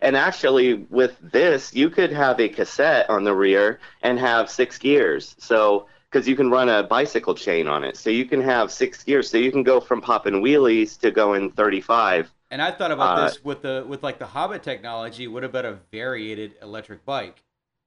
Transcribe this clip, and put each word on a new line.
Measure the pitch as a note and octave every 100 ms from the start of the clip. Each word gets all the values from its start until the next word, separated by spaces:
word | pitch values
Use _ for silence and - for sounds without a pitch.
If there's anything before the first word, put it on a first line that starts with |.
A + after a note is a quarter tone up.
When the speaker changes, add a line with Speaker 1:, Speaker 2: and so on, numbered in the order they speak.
Speaker 1:
and | C#3 C3+
actually | E3+ - C#3 C3 B2+ G#2+ -
with | B2 B2 -
this, | E2 B2+ E3+ C3+ - B2
you | D#3+
could | - E3+
have | D3 C3+ B2
a | A2
cassette | - G2 - D3+ C3 -
on | G#2
the | G2+ G2
rear | G2 G2 G#2 A2+ - _
and | B2 A#2+
have | B2 A#2 G#2+
six | - B2+ -
gears. | C#3 C#3+ F#2 C#2+ - -
So, | - A2+ G#2+ G2+ - _ _
'cause | C#3 B2
you | C3
can | B2+
run | B2+ B2
a | G#2+
bicycle | G2 A#2 D3 A2+ - F2
chain | G2 E2+ D2+
on | D2
it. | C2+ -
So | A2+
you | A2+ B2+
can | C#3
have | C3 A#2+ G2+
six | - B2+ -
gears. | - C#3 C3+
So | A#2
you | C3
can | C3+
go | B2+ B2+
from | - A#2+
popping | - A2 G#2 G2
wheelies | B2 D3 B2 A2+ G#2+ -
to | A2
going | A2 G#2 G2 G2
thirty-five. | - G#2 F#2+ - A#2 G2+ F2+ E2 _ -
Speaker 2:
And | C3
I | E3+
thought | - F3
about | C#3+ F#3 E3+
Speaker 1:
Uh, | D#3
Speaker 2:
this | -
with | C#3+ C#3
the, | C3+ C3 B2+
with, | C#3
like, | C#3 -
the | B2
Hobbit | C#3 F#3 G3+
technology. | D3 G#2+ A#2 A2+ A2+ A#2 B2
What | A#2+
about | C3 B2+ A#2+
a | G2+ _
variated | A2 B2+ A#2+ G#2+ G#2 G#2 -
electric | G#2 A2 G#2+ G#2+ -
bike? | C3+ F2+ - _ _ _ _